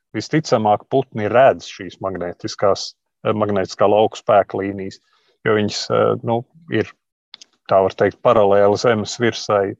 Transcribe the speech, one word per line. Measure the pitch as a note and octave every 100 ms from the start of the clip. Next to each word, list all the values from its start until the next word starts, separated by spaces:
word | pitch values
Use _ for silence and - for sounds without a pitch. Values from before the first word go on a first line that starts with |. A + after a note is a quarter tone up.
| _
visticamāk | A2 - D#3 D#3 B2 G#2+ G#2 -
putni | C3+ C3 A2 G#2
redz | A2+ C3+ F2 -
šīs | - F#2+ -
magnētiskās, | G2 F2+ F2+ F2 G#2+ - G#2 F#2+ - - _ _
eh, | A2+
magnētiskā | G#2+ G#2 G2+ F#2 - G2+
lauka | G#2 G#2+ -
spēka | - G#2 F#2+ G2+
līnijas, | G2 G2+ F#2+ - _ _ _ _ A2+
jo | G#2+
viņas, | G#2 - -
eh, | A2+ A2 A2
nu, | A#2+ A#2 B2+ _ -
ir, | A2+ G2 - _ _ _ - - _ -
tā | G2
var | F#2+
teikt, | - G2+ -
paralēli | - A2+ G2+ G2+ G2+ G2+
Zemes | B2+ A2 G2 -
virsai | A#2+ - - G#2 G2 G#2